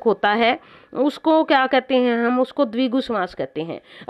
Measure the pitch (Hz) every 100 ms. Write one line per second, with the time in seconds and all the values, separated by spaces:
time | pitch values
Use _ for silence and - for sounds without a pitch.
0 | 233 202 208 214 233 277 - - - 240
1 | 277 - 320 320 320 277 262 262 254 262
2 | 247 233 233 247 254 - 269 226 262 262
3 | 247 220 180 - 143 151 165 127 - -
4 | -